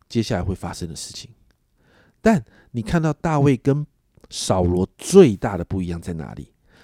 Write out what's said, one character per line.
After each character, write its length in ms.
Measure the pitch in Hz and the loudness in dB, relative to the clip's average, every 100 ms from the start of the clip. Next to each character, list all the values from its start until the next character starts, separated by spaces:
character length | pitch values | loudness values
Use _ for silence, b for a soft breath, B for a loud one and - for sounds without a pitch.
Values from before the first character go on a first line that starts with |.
| _ | _
接 140 | 117 | -4
下 140 | 110 104 | -2 -4
来 60 | |
会 120 | 90 | -4
发 180 | 92 90 | -6 -8
生 160 | 92 85 | -10 -12
的 60 | |
事 180 | 78 - | -12 -14
情。 160 | - - _ _ _ _ b b b b b | -16 -20 _ _ _ _ b b b b b
但 240 | 220 202 - b b | 2 2 -2 b b
你 100 | 120 | -10
看 180 | 107 170 | -2 0
到 120 | 160 | 0
大 280 | 147 175 156 | -2 -2 2
卫 160 | 139 127 | 2 2
跟 300 | - 139 147 _ _ _ - | 2 0 -2 _ _ _ -16
扫 340 | - - 95 | -12 -2 0
罗 240 | 87 90 92 _ | 2 0 -2 _
最 360 | - 190 165 95 | 4 8 8 4
大 200 | 117 95 | -6 -6
的 80 | |
不 160 | 85 95 | -6 -6
一 60 | 87 | -6
样 140 | 85 | -8
在 120 | 87 | -8
哪 220 | 82 67 | -10 -10
里？ 180 | - - _ b b | -14 -16 _ b b